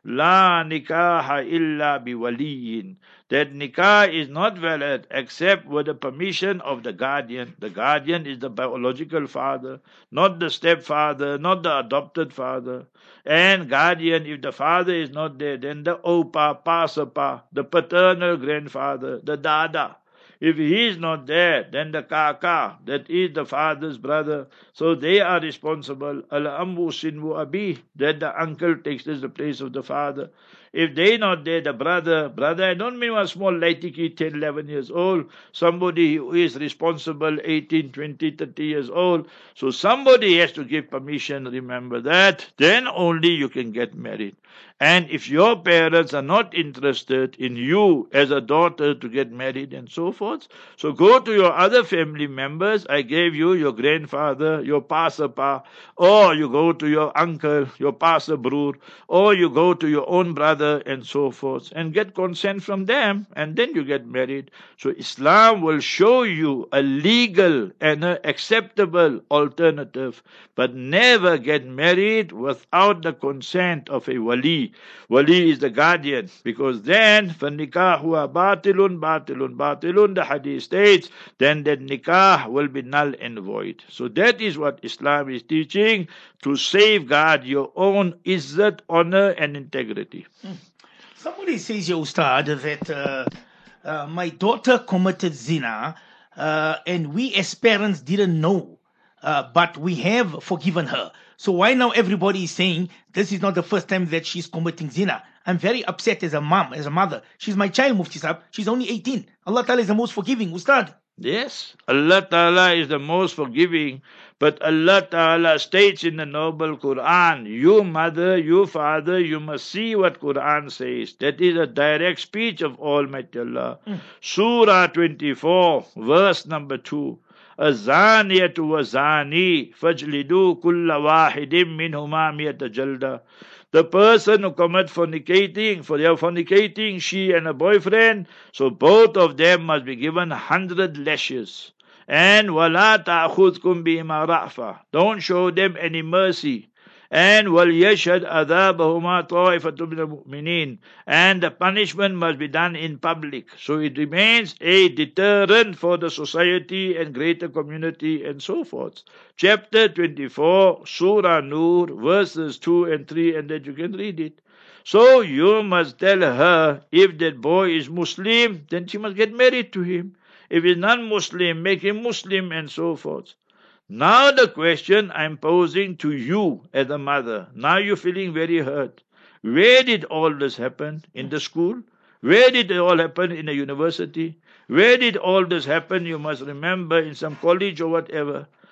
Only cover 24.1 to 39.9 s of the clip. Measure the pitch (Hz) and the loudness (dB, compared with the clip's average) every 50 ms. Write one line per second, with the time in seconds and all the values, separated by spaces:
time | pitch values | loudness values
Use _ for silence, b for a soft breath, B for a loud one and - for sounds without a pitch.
24.1 | 147 156 151 147 151 147 135 - b b b b b - 151 165 165 139 131 156 | -2 -2 -2 -4 -6 -8 -10 -14 b b b b b -4 -2 0 0 0 0 2
25.1 | 185 202 196 175 180 175 160 156 135 - - 151 160 151 139 - 143 135 143 143 | 2 2 4 2 0 -2 -2 -4 -10 -10 -8 -8 -8 -8 -8 -12 -12 -10 -10 -10
26.1 | 143 139 - - - 147 147 151 139 147 175 185 185 170 175 165 147 - - 160 | -10 -10 -10 -6 -6 -4 -4 -4 -6 -6 -8 -6 -6 -4 -6 -6 -6 -8 -10 -10
27.1 | 151 151 151 156 156 156 156 139 143 190 208 196 160 123 _ _ _ 151 160 185 | -10 -8 -8 -8 -8 -8 -8 -6 -6 -6 -6 -6 -8 -8 _ _ _ -4 -2 -2
28.1 | 185 156 165 151 - - 165 160 156 - 165 175 165 143 165 151 143 123 - 151 | -2 -2 -4 -8 -6 -6 -6 -6 -6 -4 -2 -2 -2 -2 -4 -10 -10 -10 -8 -10
29.1 | 151 139 131 131 - - 143 151 139 123 135 131 127 139 127 - 143 139 147 143 | -10 -8 -10 -12 -10 -8 -8 -8 -8 -8 -10 -12 -10 -12 -10 -8 -6 -6 -6 -6
30.1 | 143 139 139 - b b b b b b b b b - 165 160 135 139 170 202 | -6 -10 -12 -14 b b b b b b b b b -2 -2 -2 0 0 2 2
31.1 | 226 233 214 196 185 170 143 160 165 165 165 - 139 113 135 156 175 180 160 165 | 2 2 0 -2 -2 -2 -4 -4 -4 -2 -2 -4 -6 -4 -2 -2 -2 -2 0 0
32.1 | 165 160 156 139 113 104 131 147 165 170 190 185 180 175 208 240 247 247 240 233 | 0 0 0 -4 -4 -2 -2 -2 0 0 0 -2 -2 -2 -6 -8 -8 -6 -6 -4
33.1 | 226 214 202 175 - 170 196 196 180 170 165 170 165 139 165 180 135 147 165 165 | -2 -2 -2 -4 -4 -4 -2 -2 0 0 0 0 0 -2 -6 -12 -8 -6 -6 -6
34.1 | 160 - 165 160 147 147 151 151 143 147 156 139 147 143 131 117 - 170 175 190 | -4 -4 -6 -6 -6 -6 -6 -6 -6 -6 -10 -10 -8 -10 -8 -6 -4 -2 0 0
35.1 | 190 175 147 B B B B B B - 170 170 170 180 180 180 170 160 170 156 | 0 -2 -2 B B B B B B 0 0 0 2 2 0 -2 0 2 2 2
36.1 | 151 156 139 120 160 175 175 165 117 135 147 147 - - 170 165 170 151 - 160 | 2 0 -4 -2 0 0 0 0 -2 -4 -10 -10 -8 -4 -4 -4 -4 -4 -6 -10
37.1 | 156 143 156 156 156 151 - 160 160 156 147 151 156 160 156 135 131 139 147 151 | -8 -4 -4 -4 -4 -4 -4 -4 -4 -4 -4 -2 -2 -2 -2 -2 -8 -12 -12 -12
38.1 | 143 - - 156 147 - 156 156 - - 151 151 151 147 139 120 - 165 180 180 | -10 -6 -6 -6 -4 -6 -10 -10 -8 -8 -6 -4 -4 -4 -6 -4 -2 0 2 2
39.1 | 175 165 120 B B B B B B - - 131 123 - - 196 | 2 0 -2 B B B B B B -6 -4 -4 -4 0 2 2